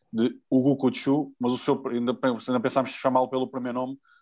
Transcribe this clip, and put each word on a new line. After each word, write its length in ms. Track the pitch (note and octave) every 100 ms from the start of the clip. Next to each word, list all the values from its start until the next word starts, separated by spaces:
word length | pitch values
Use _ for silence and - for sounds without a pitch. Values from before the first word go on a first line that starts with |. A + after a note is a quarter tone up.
| _
de 220 | A2+ A#2+ - _
Hugo 280 | C3 C3 C3+
Kuchu, 560 | C3 - C#3+ C#3+ C#3 -
mas 140 | B2
o 60 | B2
seu, 240 | - C3+ C3+
ainda, 300 | A#2+ A#2+ A#2+
ainda 360 | C3 A#2 - B2+
pensámos 300 | B2 C3+ B2+
chamá-lo 360 | - - C3 C3
pelo 220 | C3 B2+
primeiro 300 | C3+ B2 B2
nome, 180 | B2+ C#3 _ _